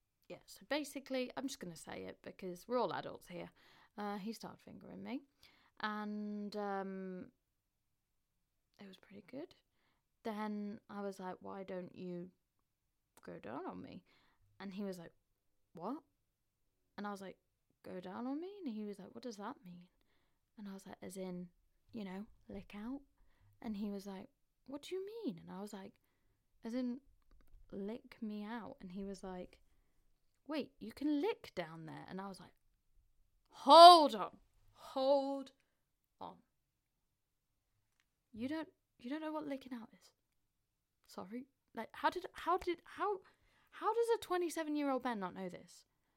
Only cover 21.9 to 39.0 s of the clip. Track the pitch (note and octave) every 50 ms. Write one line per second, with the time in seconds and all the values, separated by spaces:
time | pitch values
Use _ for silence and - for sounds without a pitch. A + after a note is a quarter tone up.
21.9 | - A#3 G3+ F#3 F#3 F#3+ G#3 - - - - - G3+ G3+ F#3+ - - G#3 G#3 A#3+
22.9 | C4+ C#4+ C#4+ _ _ _ - - - _ - - - - - A#3 G#3+ G3 A3 G#3
23.9 | G3+ G3+ F#3+ G3+ F#3+ F#3+ - - _ _ _ _ _ _ _ - C4+ D4 - -
24.9 | F4+ F#4+ F#4+ G4+ A4 A#4 A4 C#4+ F3 E3 E3 F3 F3+ F#3 G3+ G#3 - G3 F#3+ G#3
25.9 | - _ _ _ _ _ _ _ _ _ _ _ _ _ - A3+ A3+ B3+ B3+ B3
26.9 | A#3+ C#4 - - - - - - - - - - - - - - G3+ G3 G3 G3+
27.9 | A3+ - - B3+ - - A#3 G#3+ G#3 G#3 G#3 G#3 A#3 A#3+ F#3+ F3+ - - - F#3
28.9 | F3+ G3 G3 G3 G3 F#3+ - F#3+ F#3 F3+ F3+ - - - - _ - - _ _
29.9 | _ - _ - _ _ _ _ _ _ _ - D#4 D4+ G#3+ - - - - G#3+
30.9 | - - C#4+ D4+ D4 C#4+ D4 G#4+ A#4 - - - - F#3 E3+ D#3 E3 E3 D#3+ D#3
31.9 | C#3+ D3 D3+ - F3+ F#3 G3 G3 F#3 F3 F3 - - _ _ _ _ _ _ _
32.9 | - - - _ _ _ - _ _ _ _ _ - - - C4 C#4+ E4 E4+ F4
33.9 | F4 E4+ D4 C4 A3 G3+ F3 - - - - _ _ - - - - - - -
34.9 | - C4+ C4 C4+ C#4+ C#4 C4+ C#4 C#4 C#4 C4+ C4+ - _ _ _ _ _ _ _
35.9 | _ _ _ _ _ _ - F2 E2+ - _ _ _ _ _ _ _ _ _ _
36.9 | _ _ _ _ _ _ _ _ _ _ _ _ _ _ _ _ _ _ _ _
37.9 | _ _ _ _ _ _ _ _ - G#3+ A#3 C4 D#4 D#4+ D#4 - _ _ _ _
38.9 | _ -